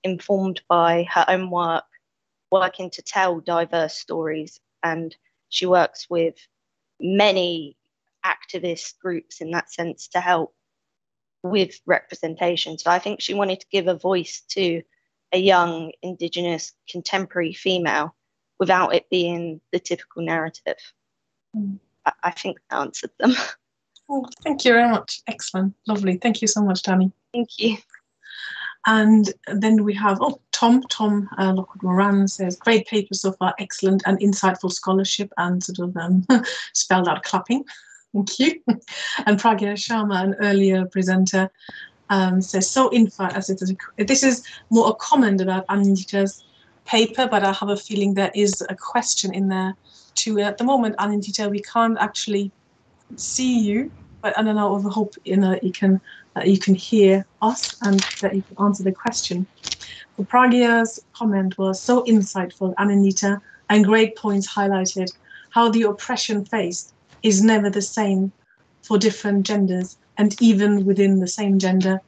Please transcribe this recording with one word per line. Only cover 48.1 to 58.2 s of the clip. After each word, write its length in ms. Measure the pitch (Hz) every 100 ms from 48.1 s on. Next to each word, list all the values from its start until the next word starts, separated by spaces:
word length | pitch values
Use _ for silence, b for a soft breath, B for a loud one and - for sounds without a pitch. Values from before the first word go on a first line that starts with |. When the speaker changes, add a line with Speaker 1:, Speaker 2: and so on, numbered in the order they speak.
Speaker 2:
there 180 | 196 196
is 280 | 202 208 190 -
a 60 | 185
question 580 | - 240 240 - 196
in 140 | 185 196
there 260 | 190 190 190 b b b
too. 260 | - - 208
At 180 | 202 202
the 60 |
moment, 320 | 240 269 220 208
Anindita, 520 | 208 208 202 196 208
we 100 | 202
can't 360 | 208 233 226 220
actually 520 | 208 - - 202 196 _ _ _ _ _ _ -
see 420 | - - 254 240
you, 300 | 208 214 277 - - -
but 160 | 208 -
I 40 |
don't 140 | 220 208
know, 200 | 202 196
I 160 | 202
hope, 220 | 208 202 -
you 120 | - 190
know, 220 | 190 185
you 100 | 185
can, 280 | - 196 190 B B B -
uh, 60 |
you 140 | 180 196
can 160 | 202
hear 500 | 190 - 226 196 196 196 _
us 340 | 220 254 - -
and 180 | 214 196 - -